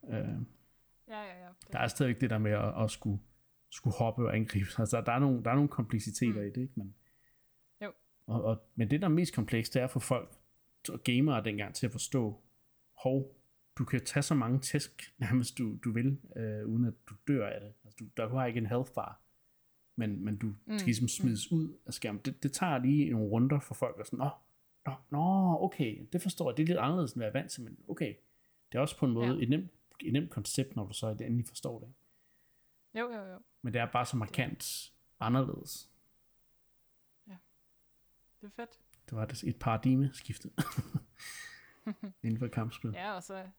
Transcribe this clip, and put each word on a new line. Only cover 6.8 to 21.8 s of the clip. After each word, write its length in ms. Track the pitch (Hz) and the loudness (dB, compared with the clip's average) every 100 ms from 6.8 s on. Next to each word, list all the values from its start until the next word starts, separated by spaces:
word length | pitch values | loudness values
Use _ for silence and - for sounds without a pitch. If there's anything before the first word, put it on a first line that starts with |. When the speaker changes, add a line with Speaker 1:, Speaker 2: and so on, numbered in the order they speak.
| 98 - _ _ _ _ _ _ _ _ | -8 -12 _ _ _ _ _ _ _ _
Speaker 2:
Jo. 100 | 208 - _ _ - | -12 -12 _ _ -4
Speaker 1:
og, 180 | 117 | -2
og, 260 | 107 110 - - | 0 0 -4 -2
men 140 | 110 | 2
det, 120 | 147 | 4
der 60 | 190 | 4
er 40 | |
mest 220 | 156 175 - | 4 4 0
komplekst, 380 | 107 117 113 | 0 0 0
det 60 | 131 | 0
er 40 | |
at 80 | 127 | 0
få 80 | - | -2
folk 300 | - 123 - - _ _ _ _ - | 0 -2 -2 -18 _ _ _ _ -10
og 140 | - | -4
gamere 400 | - 123 151 123 | 2 4 6 4
dengang 320 | 110 104 104 - | 2 -2 -4 -2
til 100 | 123 | -2
at 60 | |
forstå, 500 | 120 - 139 110 104 _ _ _ _ _ | -2 -2 0 0 -2 _ _ _ _ _
hov, 440 | - 131 135 135 - _ _ _ - | -2 2 2 0 -10 _ _ _ -6
du 80 | 123 | -2
kan 200 | 127 - | -2 0
tage 180 | - | -2
så 100 | 139 | 2
mange 260 | 151 113 135 | 2 4 2
tæsk, 540 | - 147 - - - _ | 2 -2 -4 -12 -20 _
nærmest 400 | 107 123 120 - | 2 2 2 -2
du, 200 | 117 110 | -4 -2
du 80 | 120 | -2
vil, 280 | 113 127 139 - - | 2 2 0 -6 -8
øh, 320 | 113 107 110 | -4 -4 0
uden 180 | 113 120 | 2 2
at 80 | 110 - | 0 -14
du 60 | 104 - | -14 0
dør 200 | 139 104 | 0 0
af 100 | 104 | -4
det. 140 | 104 - | -12 -18
Altså, 140 | - - | -20 -16
du, 100 | 107 - | -12 -4
der, 100 | 113 | -2
du 60 | 131 | 0
har 100 | 123 | 0
ikke 120 | 117 | 0
en 80 | 110 | 0
health 260 | 123 131 - | 0 -2 -4
bar, 260 | 104 - _ _ _ _ _ _ _ - | -6 -10 _ _ _ _ _ _ _ -4
men, 300 | 113 101 101 | -2 -2 -4
men 120 | 104 | -2
du 100 | 110 | -4
Speaker 2:
Mm, 300 | 104 - 214 | -6 -6 -2
Speaker 1:
skal 60 | 185 | 0
ligesom 180 | 113 | 2
Speaker 2:
mm. 40 | 120 | 0
Speaker 1:
smides 440 | - 127 110 - | 2 2 0 2
ud 260 | 165 160 - | 0 0 -6